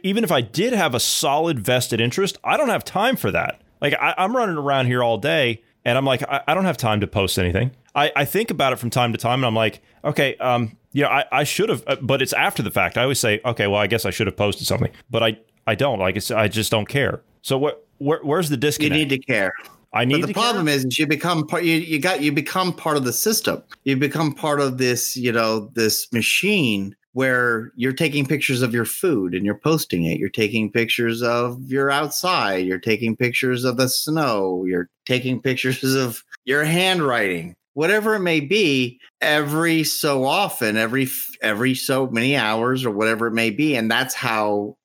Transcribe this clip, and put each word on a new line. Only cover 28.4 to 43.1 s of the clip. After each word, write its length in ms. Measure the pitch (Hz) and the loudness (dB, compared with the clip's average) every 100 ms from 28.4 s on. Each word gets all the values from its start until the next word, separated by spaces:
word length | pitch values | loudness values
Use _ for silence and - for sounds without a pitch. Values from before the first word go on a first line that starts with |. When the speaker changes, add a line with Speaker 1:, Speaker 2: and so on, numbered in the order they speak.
| 127 127 | 0 0
Speaker 2:
of 100 | 127 | 0
your 120 | 117 | 0
food 500 | 110 - 185 127 92 | -2 -2 0 0 0
and 100 | 92 | -2
you're 140 | 101 104 | -2 -2
posting 460 | 151 160 - 87 | 0 0 0 -2
it. 140 | 82 85 | 0 -2
You're 80 | 101 | -4
taking 420 | - 107 117 104 | -2 0 0 -2
pictures 500 | 120 113 - 117 117 | 0 0 0 0 0
of 380 | 120 120 120 127 131 | 0 0 -2 -4 -6
your 240 | 135 139 | -2 0
outside. 720 | 139 147 - 180 175 107 95 92 | 0 -2 -2 -2 0 0 0 0
You're 120 | 92 | -2
taking 380 | 113 110 117 110 | 0 0 0 -2
pictures 480 | 123 120 131 123 | -2 0 -2 0
of 120 | 127 123 | 0 0
the 120 | 127 | 0
snow. 760 | - - 160 143 107 95 90 92 | 0 -2 -2 0 0 -2 -2 -2
You're 200 | 90 87 _ | -2 -4 _
taking 360 | - 127 127 123 | -4 -2 -2 -2
pictures 420 | 131 127 127 127 135 131 | -2 -2 -2 -2 0 0
of 260 | 127 110 - - | 0 -4 -14 -10
your 180 | - 143 | -2 0
handwriting, 920 | 156 170 190 185 143 120 101 87 85 90 _ 135 | 2 2 2 2 0 0 0 -2 -6 -14 _ -2
whatever 380 | 160 214 214 214 | 0 2 2 0
it 40 | |
may 200 | 180 160 | 2 0
be, 580 | 139 208 180 135 123 - - - | 2 2 2 2 0 -4 -20 -4
every 640 | 156 151 147 151 165 160 | 0 0 0 0 2 2
so 400 | 151 - 151 139 | 0 -2 0 0
often, 520 | 131 180 202 - 113 107 | 2 0 0 -2 0 0
every 280 | 113 131 | 0 0
f-, 240 | 131 - - - | -2 -4 -10 -6
every 360 | 110 104 127 127 | -2 0 0 -2
so 320 | - 135 131 | 0 0 0
many 280 | 113 127 143 | 0 2 2
hours 480 | 107 110 117 131 | 2 0 0 0
or 60 | 127 | -2
whatever 380 | 104 110 | 0 0